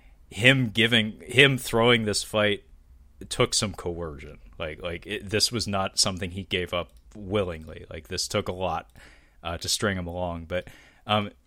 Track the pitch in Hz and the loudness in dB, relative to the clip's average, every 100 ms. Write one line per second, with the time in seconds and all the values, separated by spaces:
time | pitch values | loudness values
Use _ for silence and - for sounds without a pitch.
0 | - - - - 127 135 117 101 113 117 | -20 -20 -16 4 6 6 4 2 4 4
1 | 107 95 - 120 139 127 - 117 120 117 | 2 -4 2 8 8 6 0 4 6 6
2 | 107 98 - 107 104 101 - - - - | 4 -2 -2 2 2 0 -6 -20 -20 -20
3 | - - - - 123 - 107 - 87 85 | -20 -18 -6 -2 0 0 -2 -4 -8 -8
4 | 85 69 76 71 - - 82 78 87 85 | -8 -12 -16 -20 -18 -10 -10 -8 -8 -8
5 | - 104 98 104 - 120 98 98 95 - | -8 -8 -2 0 2 0 -2 -2 -2 0
6 | 104 90 90 92 92 92 90 87 82 - | -2 -2 -6 -8 -6 -4 -4 -4 -6 -12
7 | - 107 95 104 90 82 80 - 85 85 | -20 -16 -4 -2 -2 -6 -12 -16 -14 -16
8 | - 90 - 107 98 92 92 82 - - | -8 -6 -4 -2 -4 -4 -2 -2 -6 -16
9 | - - _ _ 82 85 92 - 107 95 | -20 -20 _ _ -8 -6 -4 -2 0 -2
10 | 85 87 90 85 82 90 - - - _ | -6 -6 -6 -6 -6 -6 -6 -14 -20 _
11 | - 107 104 - | -2 0 -2 -10